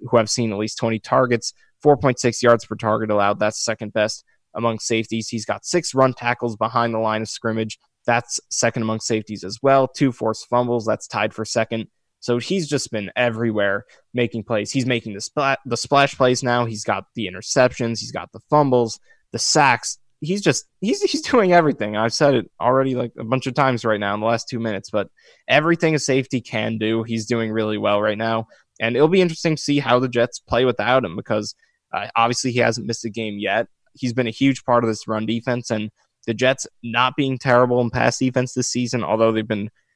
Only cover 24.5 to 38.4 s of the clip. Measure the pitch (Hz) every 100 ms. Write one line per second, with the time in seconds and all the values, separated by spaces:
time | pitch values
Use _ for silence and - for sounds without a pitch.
24.5 | 113 113 98 - 107 98 _ _ _ -
25.5 | 131 156 170 165 151 - 135 127 131 -
26.5 | 110 110 113 110 113 113 113 107 117 113
27.5 | 110 107 107 104 104 107 107 113 113 113
28.5 | _ _ _ 110 120 156 190 180 165 170
29.5 | 156 - 143 127 123 131 120 117 - _
30.5 | 120 127 120 120 131 107 90 - 107 104
31.5 | - _ _ _ - 104 113 117 123 131
32.5 | 120 117 117 104 113 113 104 107 101 101
33.5 | 104 117 _ _ _ 127 120 117 107 135
34.5 | 131 - 120 113 107 - 107 110 113 123
35.5 | 123 123 110 107 _ _ _ - 110 -
36.5 | 196 - _ 120 117 127 131 139 127 135
37.5 | 123 127 123 120 123 120 - 131 123